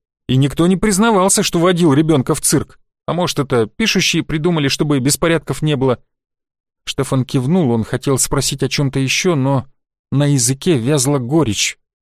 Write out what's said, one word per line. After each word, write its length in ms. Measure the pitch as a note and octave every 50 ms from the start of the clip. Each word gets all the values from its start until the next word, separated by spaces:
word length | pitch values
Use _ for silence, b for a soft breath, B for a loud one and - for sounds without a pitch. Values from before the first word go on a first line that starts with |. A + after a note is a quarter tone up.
| _ _ _ _ _ -
И 80 | B2+
никто 300 | C3 C#3 C#3 - - E3
не 100 | F3+ F#3+
признавался, 640 | F3 A3 G#3+ G3 F3 A3 A#3 A3 F#3+ F#3 G3 - - G3
что 160 | - - E3+
водил 360 | E3 F#3 F#3 E3 F3 E3 C3+
ребенка 400 | C#3+ D#3+ D#3+ E3 C#3 B2 - D#3+
в 80 | - -
цирк. 360 | - - - - - - _ _ _ _ _ _
А 80 | - D3+
может, 240 | E3+ F3+ D3+ - -
это 280 | D3 - - - A3
пишущие 560 | G#3 - - A3 G#3+ - G3 E3 - - E3 D3
придумали, 460 | - D3+ D#3+ D3+ F3+ E3+ D#3+ C#3+ C#3+
чтобы 300 | - - F3+ D3 D3 C3+
беспорядков 640 | A#2+ C#3+ D3 - - E3 E3 D#3+ - - C3+ - D3+
не 140 | D#3 D3
было?" 260 | B2+ C3 C3 A#2+ - _ _ _ _ _ _ _ _ _ _ _ _ _ _ _ _ _
Штефан 400 | - - - C3+ - C#3+ C3 B2
кивнул, 460 | - - C#3 B2 C3+ E3+ F#3+ E3+ B2
он 120 | A#2 A2+ G#2+
хотел 360 | - - B2 - C#3+ C3+ B2
спросить 440 | - - D#3 C#3 C3+ - D3 C3+ G3+
о 60 | G#3
чем-то 300 | - - D3 C3+ C3 C3+
еще, 380 | C3+ C3 - - - F#3 E3+
но 300 | C#3 C3 C#3 C#3 C3 - - - _ _ _ _ _ _ _ -
на 140 | C3+ D3
языке 520 | C#3+ C#3+ C3 A#2 A#2 C3+ C3+ - F#3+ E3+ A#2+
вязла 400 | A2 C3 D#3 C#3+ B2 C#3 D3 C#3
горечь, 600 | A#2+ A#2 D3+ E3+ D3 A2+ G2 - - - - _ _ _ _ _